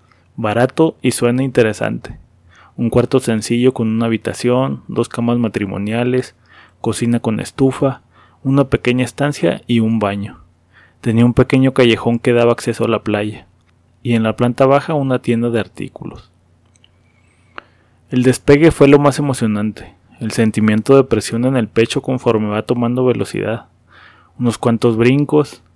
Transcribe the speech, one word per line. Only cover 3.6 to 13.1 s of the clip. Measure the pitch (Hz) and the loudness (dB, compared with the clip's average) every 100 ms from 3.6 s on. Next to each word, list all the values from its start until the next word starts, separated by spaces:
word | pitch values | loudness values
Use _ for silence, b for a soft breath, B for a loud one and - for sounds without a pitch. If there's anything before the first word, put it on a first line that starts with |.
| 127 | 2
con | - 113 | 0 -2
una | 110 117 | -2 -2
habitación, | 113 - - 120 123 135 135 - | -2 -4 -4 -2 0 -2 -6 -8
dos | - 117 | -4 -4
camas | - 117 120 | -2 -2 0
matrimoniales, | 117 - 101 98 101 113 123 127 123 _ b b b b | -2 -4 -6 -6 -4 -2 -2 -2 -4 _ b b b b
cocina | - 107 120 117 | -6 -2 -2 -2
con | 117 107 | -2 -4
estufa, | 98 - 135 127 143 127 _ b b b | -6 -2 0 0 -2 -4 _ b b b
una | 135 135 143 | -2 0 0
pequeña | - - 123 | -2 0 0
estancia | 127 - 143 143 165 - - | -2 -2 -4 -2 -2 -4 -2
y | 120 | 0
un | 110 113 | 0 0
baño. | 104 101 101 - _ _ _ b b b | -2 -4 -10 -14 _ _ _ b b b
Tenía | - 113 120 | -2 2 2
un | |
pequeño | 117 123 131 131 | 2 2 2 2
callejón | 127 123 110 120 120 | 4 4 2 0 -2
que | 127 | 0
daba | 120 120 | 2 2
acceso | 117 - 113 113 | 0 -4 -4 -2
a | |
la | 107 | -2
playa, | - | -2